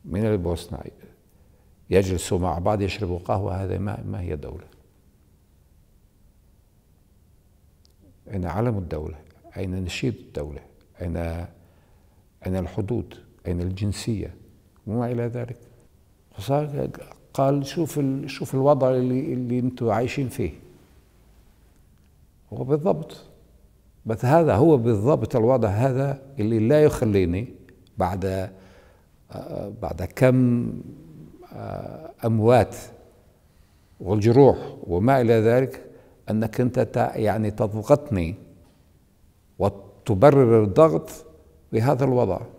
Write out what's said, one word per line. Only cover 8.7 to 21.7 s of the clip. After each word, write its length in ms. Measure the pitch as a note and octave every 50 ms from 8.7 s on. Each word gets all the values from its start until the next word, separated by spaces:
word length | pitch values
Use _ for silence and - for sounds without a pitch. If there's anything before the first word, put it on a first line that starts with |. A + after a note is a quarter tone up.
| A2 G2
الدولة؟ 400 | F2 D2+ D#2 D2+ D#2 D#2+ D#2 - - - _ _ _ - -
أين 140 | - G2 F#2
نشيد 440 | F2+ F#2 F#2 F2 - - - B2+ G#2+
الدولة؟ 460 | - - - - - D2 D2 C#2+ C#2 - - _ _ _ _ _ -
أين، 160 | F2+ E2+ E2 E2+ E2+ E2 E2 E2+ E2+ - - _ - _ _ _ _ _ _ _ _ _ _ _ _ _ _ _ -
أين 100 | F#2+ F#2
الحدود؟ 580 | F#2+ F2 E2+ - - G2+ G2 B2 A2+ - - - - - - _ _ _
أين 140 | - F2+ F2
الجنسية؟ 720 | F2 F#2 F#2 F#2+ G#2+ G#2 F#2+ - - B2 A2+ G2 D#2+ D#2 - - - - - _ _ _ _ _ _
وما 260 | G2+ G2+ A#2+ A#2+ A#2+
إلى 100 | B2 A#2
ذلك." 360 | A#2+ A#2+ A#2 B2 A#2 A#2 A#2+ - - - - _ _ _ _ _ _ _ _ _ _ _
فصار 560 | _ - G2 B2+ C#3 D3 D3+ C#3+ C#3 C3+ C3 - - - - - - _ _ _ -
قال: 320 | - C3+ C3+ C#3+ C#3+ C#3
"شوف 320 | - - F3+ D#3+ - - D3
ال-، 320 | C#3 C3+ C3+ C#3 D#3+ C#3+
شوف 240 | - - C#3+ - -
الوضع 360 | C3+ C3+ C#3+ D3+ C3 C3 B2+
اللي، 420 | C3 B2+ B2+ B2+ B2+ C3 - -
اللي 260 | B2+ B2 B2+ A#2+ B2 B2+
أنتوا 360 | A#2+ B2+ B2 - B2 A2+ G2+
عايشين 340 | A2+ B2+ B2 - C#3+ C#3 A#2
فيه." 240 | - - G#2 D#2 C#2+ - - - - - - _ _ - _ _ _ _ _ _ _ - _ _ _ _ _ _